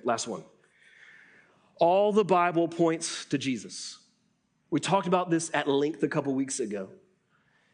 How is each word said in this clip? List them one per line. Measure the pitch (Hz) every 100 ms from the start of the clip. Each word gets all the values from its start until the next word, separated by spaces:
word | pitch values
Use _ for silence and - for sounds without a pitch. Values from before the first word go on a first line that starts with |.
Last | 120 113 -
one. | 90 - _ _ _ _ - - - - - _ _ _ -
All | 170 190 208
the | 208 185
Bible | 180 175 165 165
points | 165 165 160 - - -
to | 143
Jesus. | 135 117 95 - - - _ _ _ _ _ _ -
We | 147
talked | - 196 180
about | 180 180
this | 165 160
at | 151 147
length | 139 147 -
a | 143
couple | 156 139
weeks | 135 131 -
ago. | 110 101 95 - _ _ _ _ _ _ _